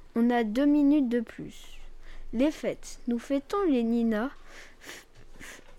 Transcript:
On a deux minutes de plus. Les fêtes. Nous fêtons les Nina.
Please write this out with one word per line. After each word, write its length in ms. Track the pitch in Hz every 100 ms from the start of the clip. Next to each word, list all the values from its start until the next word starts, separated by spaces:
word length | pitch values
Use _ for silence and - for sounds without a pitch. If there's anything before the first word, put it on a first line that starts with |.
| - 233
On 160 | 240
a 120 | 240
deux 220 | 220 233 294
minutes 420 | 294 277 302 247
de 120 | 240
plus. 580 | 226 - - - - - - - - - -
Les 160 | 226 302
fêtes. 500 | - 214 - - - -
Nous 120 | 240
fêtons 440 | - 277 - 403 370
les 140 | 254
Nina. 480 | 226 233 226 214 262 - - - - - - - - - - - - - -